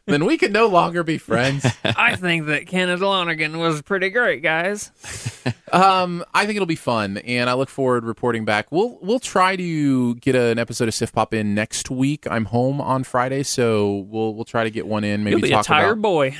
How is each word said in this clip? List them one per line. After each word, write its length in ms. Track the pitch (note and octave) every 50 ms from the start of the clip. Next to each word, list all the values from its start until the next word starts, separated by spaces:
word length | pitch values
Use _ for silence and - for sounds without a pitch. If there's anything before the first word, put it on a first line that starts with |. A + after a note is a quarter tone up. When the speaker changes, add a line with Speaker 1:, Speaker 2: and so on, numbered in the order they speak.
| _
Speaker 1:
Then 220 | - F#3+ C#3+ D#3
we 100 | A3 D#4+
can 160 | D#4 - - G3+
no 140 | G#3+ A#3
longer 360 | A3+ F#3+ E3+ E3+ E3+ E3+ F3 E3+
be 140 | D#3 D#3+
friends. 480 | C#3+ - - A2+ A2+ B2 C3+ C#3 C#3+ -
<laughs> 200 | B2+ - - -
Speaker 2:
I 300 | - A#2 - G#3+ A#3 -
think 280 | F#3+ F3+ F3 E3+ E3 D#3
that 220 | D3+ D3+ C#3+ -
Kenneth 340 | - F3 F#3 F#3 F3+ F3+ F3
Lonergan 560 | F#3+ G3 G3 F#3+ F3 E3+ E3 D#3 D#3 D#3 D#3 E3
was 220 | E3 E3 D#3+ D3+
pretty 300 | C#3+ - G3 F#3+ F3+ F#3+
great, 320 | F#3+ A#3+ B3 G#3 D#3+ B2 D3+
guys. 480 | E3 D#3+ D#3+ E3+ F#3+ G#3 G#3 - - - _ - - - - - - - - - A2+ A2+ - _ - -
Speaker 1:
Um, 500 | F3 F#3 G3 F#3+ F#3 F3+ F3+ F3 E3+ F3 - -
I 100 | F3 G3+
think 120 | G#3 G#3+
it'll 100 | G#3 F#3+
be 80 | E3 E3
fun, 400 | D#3+ - - A#2+ A2+ G#2 G2 G2
and 320 | G#2 - - B2 B2 A#2+ B2
I 60 | B2
look 160 | B2+ C3+ -
forward 320 | - - C3+ B2+ B2 A#2+ A2+
to 40 |
reporting 380 | A2+ A2 - - A#2+ A#2 A2+ A2
back. 260 | G#2+ G#2+ G#2 G#2+ -
We'll, 280 | - E3+ G#3+ B3 A#3+ -
we'll 180 | - F3+ A#3 C4
try 380 | - - - G3+ F#3 F#3 F#3+
to 580 | F#3 F#3 F3 E3 D#3 D3 C#3+ C3+ B2+ B2 A#2+ A#2+
get 180 | A#2 - C#3 B2+
an 240 | B2+ A#2+ A#2 A#2 A#2
episode 300 | A#2 - A#2 - B2 A2+
of 60 | G#2+
Sif 200 | - A#2 A2 -
Pop 180 | A#2+ A2 - -
in 220 | A2 G#2+ G#2 G2+
next 360 | G#2 G#2+ - - - - -
week. 360 | C#3 B2+ C3 C#3 D3 D3+ - -
I'm 140 | E2+ A#2 A2+
home 380 | G2+ A#2 A#2+ B2 C3+ C#3 C#3+ -
on 200 | - B2+ C3 C3
Friday, 420 | - - B2+ B2 C3 C3+ C#3 C#3+
so 600 | - - - B2 A#2 A2+ G#2+ G#2 G2+ G2+ G2+ F#2+ G2+
we'll, 240 | G#2+ A2 A2 A2 G#2+
we'll 100 | G#2+ A2+
try 200 | - - A#2+ A2+
to 60 | A2
get 160 | G#2+ A2 E2
one 180 | G2 G#2+ G#2+ G#2
in. 200 | G#2 G#2 G#2 G#2
Maybe 120 | G#2 -
Speaker 2:
You'll 40 | -
be 80 | - -
Speaker 1:
talk 160 | - G#2+ G#2
Speaker 2:
a 40 | -
tired 240 | D#3 D3+ - G3+ A3+
Speaker 1:
about, 100 | A3 G#3
Speaker 2:
boy. 340 | A3 F#3 D#3 C#3 C3+ C#3+ -